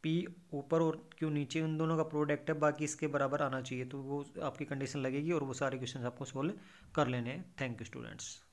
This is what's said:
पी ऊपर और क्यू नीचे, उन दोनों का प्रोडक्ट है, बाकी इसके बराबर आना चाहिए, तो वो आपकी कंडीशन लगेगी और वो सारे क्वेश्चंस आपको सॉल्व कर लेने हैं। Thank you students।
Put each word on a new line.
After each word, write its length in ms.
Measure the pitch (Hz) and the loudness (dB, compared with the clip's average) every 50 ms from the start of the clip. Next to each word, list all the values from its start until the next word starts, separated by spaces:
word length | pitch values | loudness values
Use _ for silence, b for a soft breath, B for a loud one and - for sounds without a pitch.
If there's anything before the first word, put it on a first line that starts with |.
| - | 2
पी 240 | 160 160 170 185 - - - - - - | 4 2 2 2 0 -8 -14 -12 -6 -6
ऊपर 280 | 143 143 - 165 165 | -6 -2 2 4 4
और 280 | 165 160 156 156 - - - | 4 4 2 0 -8 -18 -6
क्यू 120 | - 160 156 | -2 -2 0
नीचे, 320 | 151 147 147 123 - 160 | 2 0 0 0 0 0
उन 160 | 160 160 156 | 2 2 2
दोनों 200 | 156 160 160 165 | 2 2 4 4
का 60 | 160 156 | 2 2
प्रोडक्ट 460 | 156 151 147 151 147 147 147 - - | 2 2 2 4 4 2 0 2 -2
है, 100 | 160 147 | 2 4
बाकी 240 | 151 151 147 147 151 | 4 4 4 4 -2
इसके 240 | 147 151 - 160 | -2 -2 -2 -2
बराबर 340 | 147 139 143 139 135 139 147 | 0 2 2 2 4 4 2
आना 200 | 151 135 131 131 | 2 2 0 -2
चाहिए, 240 | 127 127 127 127 127 | -4 -4 -4 -4 -4
तो 120 | 127 135 | -6 -6
वो 280 | 139 135 135 143 143 143 139 - - | -8 -6 -4 -4 -4 -4 -6 -8 -4
आपकी 240 | - 143 135 - 151 | -4 -4 -4 -4 -6
कंडीशन 340 | - 147 135 139 135 - 147 | -4 -2 -4 -2 -2 -2 -2
लगेगी 320 | 131 131 131 143 147 165 | -2 0 0 0 0 2
और 120 | 175 156 135 | 2 2 0
वो 100 | 135 123 | 0 -2
सारे 240 | 131 143 135 135 | 0 0 0 0
क्वेश्चंस 260 | 127 127 - - 135 120 | -2 -6 -6 -4 -4 -4
आपको 220 | 123 - - 139 | -4 -4 -4 -10
सॉल्व 280 | - - 135 139 170 208 B B B B B B B - | -8 -4 -2 -2 -2 -2 B B B B B B B 2
कर 120 | - 147 | 2 4
लेने 220 | 123 127 123 120 120 | 4 2 0 -2 -2
हैं। 260 | 131 175 185 - - | -6 -6 -10 -12 -6
Thank 280 | - 139 127 117 110 113 | -4 -4 -4 -4 -6 -8
you 100 | - - | -10 -8
students। 540 | 127 - 57 - - - - - - - - | -10 -10 -10 -10 -10 -10 -12 -12 -14 -18 -20